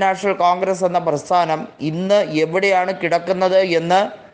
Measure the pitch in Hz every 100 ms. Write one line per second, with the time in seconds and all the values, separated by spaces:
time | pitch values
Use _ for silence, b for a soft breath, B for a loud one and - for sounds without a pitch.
0 | 196 190 196 180 175 180 190 185 185 175
1 | 165 147 - 180 165 156 - - 151 165
2 | 190 208 160 156 160 180 196 185 185 180
3 | 170 170 175 185 185 190 190 170 170 185
4 | 240 - -